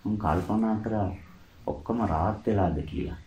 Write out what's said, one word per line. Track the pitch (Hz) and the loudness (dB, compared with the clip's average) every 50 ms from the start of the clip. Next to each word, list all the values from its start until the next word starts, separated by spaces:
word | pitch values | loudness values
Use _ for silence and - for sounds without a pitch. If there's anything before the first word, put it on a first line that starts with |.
මම | _ 104 107 | _ -2 -2
කල්පනා | 104 - 85 76 87 90 - 104 110 113 110 110 | 0 2 2 2 2 2 2 2 2 2 2 2
කරා | 107 107 113 110 110 101 90 90 - - - - - - - - - - | 0 0 -2 0 0 0 0 -2 -6 -12 -18 -20 -20 -20 -20 -20 -10 -6
ඔක්කොම | - - - - - 117 120 113 | -6 -6 -6 -2 -2 0 0 2
රාත් | 90 82 78 85 101 110 107 | 2 2 2 2 2 0 0
වෙලාද | - - 110 101 95 85 76 73 76 | 0 0 2 4 4 2 2 0 -4
කියලා. | 76 - 87 90 85 76 - - | -4 -4 -6 -4 -4 -6 -10 -12